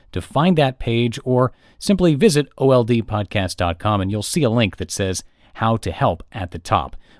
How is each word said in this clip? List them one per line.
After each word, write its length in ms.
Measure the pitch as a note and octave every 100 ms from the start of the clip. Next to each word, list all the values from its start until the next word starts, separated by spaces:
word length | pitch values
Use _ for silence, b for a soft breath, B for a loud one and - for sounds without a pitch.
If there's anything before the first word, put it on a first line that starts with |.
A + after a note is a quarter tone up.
| b
to 80 | F2+
find 360 | - C3+ F3 D#3
that 220 | C3+ -
page, 400 | - A#2 A#2+ - C3
or 260 | B2 B2+ b b b
simply 380 | - F#3 F3+ C#3
visit 320 | A3+ D3 C#3+ -
O 140 | C3+
L 140 | B2+ A2+
D 160 | A#2
podcast 560 | G#2+ G#2+ G2+ G#2 F#2 -
dot 220 | F2 E2+
com 200 | G#2+ G#2
and 100 | F#2+
you'll 140 | G#2
see 200 | - F3
a 60 | B2+
link 280 | A#2 G#2 -
that 140 | F2+
says 340 | - F#2+ F2+ - b b -
how 200 | A2+ A2+
to 160 | F#2
help 320 | - A#2+ E2+ -
at 200 | A#2 F2+
the 80 | E2
top. 360 | - G2 C2 - b